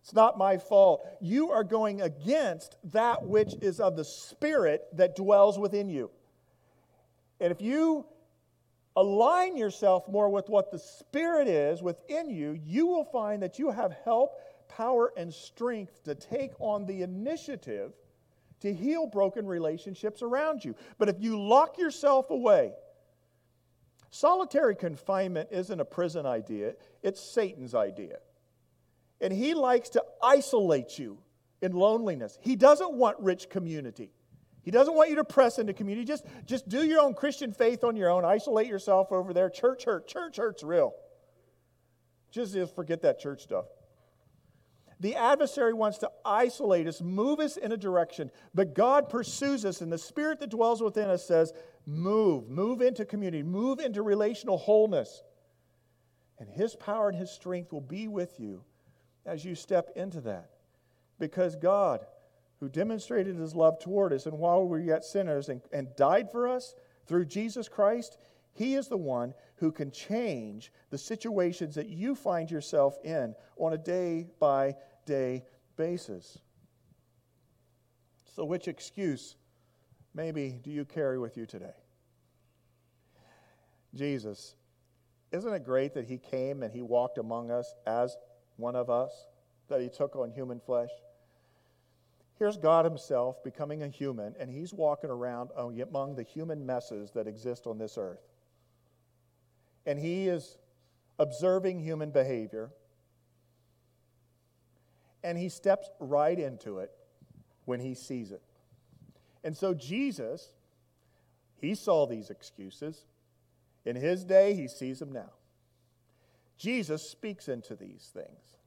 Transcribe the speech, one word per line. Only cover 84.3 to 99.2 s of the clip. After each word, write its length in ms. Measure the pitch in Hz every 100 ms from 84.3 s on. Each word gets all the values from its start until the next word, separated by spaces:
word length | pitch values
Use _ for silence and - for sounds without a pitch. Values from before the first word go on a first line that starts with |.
| 101 - _ _ _ _ _ _ _ _
isn't 220 | 170 226
it 100 | 196
great 300 | 127 131 139
that 120 | 139 117
he 120 | 127
came 440 | - - 131 139
and 120 | 113
he 80 | 120
walked 360 | 120 120 120 127
among 340 | 113 117 120
us 220 | 120 120 - -
as 300 | 117 120 - - _ _ -
one 200 | 117 123
of 140 | 120
us, 380 | 120 131 - - _ _ _ _
that 140 | 139
he 80 | 123
took 260 | - 143 139
on 140 | 120
human 300 | 120 127 120
flesh? 320 | - 123 120 - - _ _ _ _ _ _ _ _ _ _ _ _ _
Here's 140 | 208 208
God 260 | 156 165
himself 580 | 165 151 - 131 127 127
becoming 420 | 135 - 147 151
a 40 | 143
human, 480 | 135 139 120 107 -
and 140 | 127
he's 220 | 131 170
walking 360 | 202 151 147 156
around 420 | 123 123 120 120 -
among 640 | 123 117 127 147 139 135
the 60 |
human 420 | 113 156 160 151 131
messes 460 | 127 - 107 104
that 140 | 117 107
exist 400 | 107 123 120 117
on 120 | 110
this 200 | 110 -
earth. 220 | 95 87 _ _ _ _ _ _ _ _ _ _